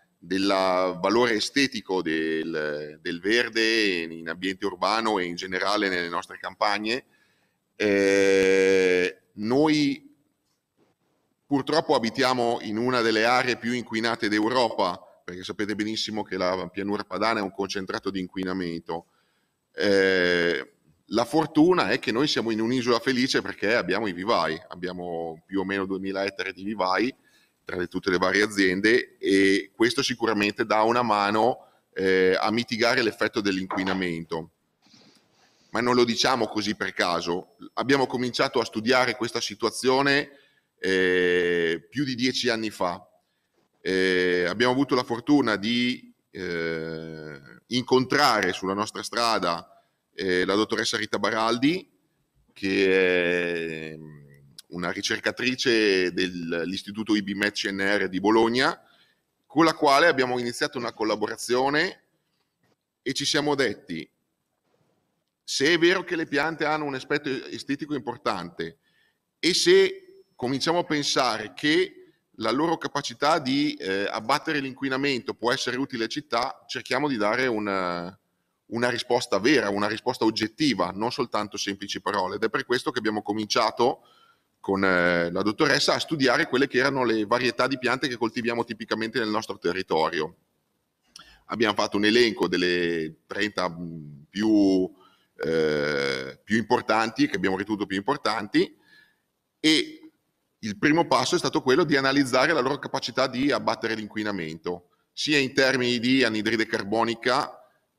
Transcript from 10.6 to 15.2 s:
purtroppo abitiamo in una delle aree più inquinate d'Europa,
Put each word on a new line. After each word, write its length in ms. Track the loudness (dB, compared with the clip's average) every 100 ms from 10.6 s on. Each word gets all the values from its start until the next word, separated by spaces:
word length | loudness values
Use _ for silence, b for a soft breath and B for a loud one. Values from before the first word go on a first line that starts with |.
| _ _ _ _ _ _ _ _ -4
purtroppo 500 | -2 2 0 2 2
abitiamo 640 | 0 0 2 2 0 -2
in 140 | -4 -2
una 220 | 0 2
delle 240 | 2 4
aree 340 | 4 2 2 -2
più 140 | -2
inquinate 560 | -4 -4 -4 -2 -2 0
d'Europa, 760 | 2 2 2 2 2 -2 -2 B B